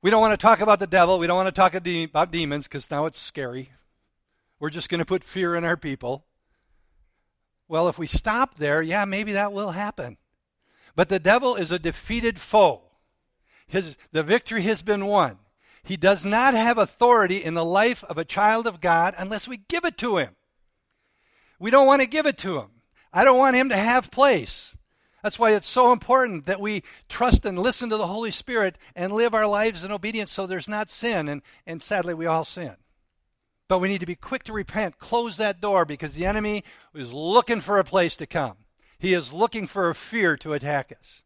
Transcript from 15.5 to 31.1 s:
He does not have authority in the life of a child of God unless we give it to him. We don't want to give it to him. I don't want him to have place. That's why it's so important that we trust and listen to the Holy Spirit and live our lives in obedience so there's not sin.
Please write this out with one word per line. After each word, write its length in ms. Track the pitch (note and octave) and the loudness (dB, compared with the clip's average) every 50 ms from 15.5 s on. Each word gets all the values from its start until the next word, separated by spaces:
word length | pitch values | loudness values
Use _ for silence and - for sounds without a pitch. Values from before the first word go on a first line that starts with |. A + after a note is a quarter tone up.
| _ _ _ _ _ _ | _ _ _ _ _ _
He 140 | _ - F#3+ | _ -10 -6
does 280 | F#3 D3+ F#3 G3+ F3+ D#3 | 0 2 2 2 2 0
not 300 | G3 G#3 A3+ B3 C#4 B3+ | -2 0 2 4 4 4
have 240 | A3 A3+ A#3 A#3+ A3+ | 4 2 2 4 2
authority 640 | G3+ - _ _ A#3+ A#3+ B3 A3+ G3+ F3+ F#3 G3 | 2 0 _ _ 4 6 6 6 6 2 0 -2
in 120 | D#3+ D#3+ E3 | -4 -4 -4
the 100 | E3+ E3 | -2 -2
life 380 | E3+ F3+ G3 A3 A#3+ B3 - - | 0 2 2 2 2 0 -4 -8
of 140 | - F3 D3+ | -10 -8 -8
a 60 | E3 | -8
child 420 | _ - G3 G#3 G#3 A3 A3+ A#3 | _ -2 2 2 2 2 2 -2
of 140 | A#3 F3+ E3 | -4 -6 -2
God 340 | D#3 F3+ E3 E3 E3+ F#3 G3 E3+ | 0 2 4 4 2 0 -2 -6
unless 300 | F#3 G3 A3 G#3 - B3 | -10 -8 -8 -10 -10 -10
we 100 | B3+ G#3+ | -14 -16
give 260 | G3 _ E4 E4+ F4 | _ _ -6 -2 -2
it 140 | E4+ - - | -4 -4 -4
to 180 | - B3 G#3 | -4 -2 0
him. 180 | F3 C#3 - _ _ _ _ _ _ _ _ _ _ _ _ _ _ _ _ _ _ _ _ _ _ _ _ _ _ | -2 -2 -4 _ _ _ _ _ _ _ _ _ _ _ _ _ _ _ _ _ _ _ _ _ _ _ _ _ _
We 120 | F3 G#3+ | 2 6
don't 160 | A#3 C#4 C#4 | 8 8 8
want 160 | C4+ C#4 C#4 | 8 8 6
to 40 | C4 | 4
give 200 | A#3+ A#3 D#4 D4+ | 2 0 0 0
it 120 | D4+ - - | 0 -2 -2
to 200 | - G3 F3 C#3+ | -6 -6 -6 -6
him. 120 | G#2+ G2+ _ _ _ _ _ _ _ _ | -8 -10 _ _ _ _ _ _ _ _
I 120 | - F3 G3+ | 2 6 6
don't 140 | C#4 B3+ B3+ | 8 8 8
want 180 | C4+ C4+ B3+ | 6 6 6
him 120 | B3 C4 C4+ | 4 2 2
to 60 | A#3 | 0
have 340 | F#3+ G#3 A3+ A#3+ B3+ B3 - | 0 2 2 2 2 0 -2
place. 680 | - - C4+ C#4 B3 E3 A#2+ - - - - - - - _ _ _ _ _ _ _ _ | 2 4 4 4 4 2 0 -6 -12 -12 -14 -16 -18 -20 _ _ _ _ _ _ _ _
That's 160 | - G#3 - - | -8 -8 -2 2
why 140 | A#3 A3 | 4 4
it's 140 | G#3+ G3+ - | 4 2 0
so 260 | - - B3+ B3+ A#3+ | -2 2 4 4 4
important 540 | B3 A#3 - - B3 C4 B3+ A#3+ G3 D#3+ C#3 | 4 2 2 2 2 2 2 0 -2 -8 -4
that 140 | F3 G3 F#3+ | -6 -6 -4
we 240 | G3+ G#3+ G#3+ F#3+ - - - - _ _ | -4 -4 -4 -6 -8 -10 -20 -20 _ _
trust 360 | - - A#3+ B3 A#3 - - | -4 -2 2 4 4 2 2
and 140 | G#3 F#3 F3+ | 0 -4 0
listen 320 | F#3+ B3+ - - B3 A#3 | -2 -2 -2 -2 -4 -4
to 60 | A3 | -4
the 100 | G#3+ G#3 | -2 -2
Holy 240 | E3+ F#3+ A3 A#3 A3 | -4 -4 -6 -6 -6
Spirit 480 | - - - - B3 A3+ G#3 F#3 E3+ _ - - _ | -6 -8 -8 -4 -2 0 0 0 -2 _ -20 -20 _
and 180 | F3+ F3 F#3+ | -8 -6 -4
live 220 | G3+ A3 A#3 A#3+ A3 | 0 0 0 2 2
our 120 | A3 G#3+ | 2 2
lives 380 | G#3 G3+ G3+ G#3+ A3+ G#3 E3+ E3+ | 2 2 0 0 0 -2 -4 -10
in 60 | F#3+ | -8
obedience 400 | G#3 G3+ E3+ G#3+ A3 A3 G#3 G3 | -10 -6 -6 -6 -6 -6 -8 -8
so 160 | - - G3 | -6 -8 -6
there's 220 | F#3 F#3+ F3+ - - | -6 -6 -8 -8 -6
not 220 | G#3+ G#3 G#3+ - | -6 -6 -6 -8
sin. 380 | - - - A#3+ | -10 -8 -4 -2